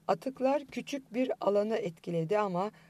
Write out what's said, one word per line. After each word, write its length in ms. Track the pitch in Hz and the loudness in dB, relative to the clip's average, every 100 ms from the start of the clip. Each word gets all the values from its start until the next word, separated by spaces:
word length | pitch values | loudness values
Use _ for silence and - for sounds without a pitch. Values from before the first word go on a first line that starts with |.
| - | -2
"Atıklar 580 | 285 269 269 254 294 277 | -2 -2 -2 0 0 -2
küçük 480 | 247 - 277 - | -10 -6 -8 -4
bir 180 | 247 254 - | -2 0 0
alanı 340 | 196 202 214 220 | 2 2 2 0
etkiledi 640 | 170 - 175 170 160 208 | -4 -8 -4 -2 0 0
ama 320 | 208 175 208 - | 2 0 -2 -6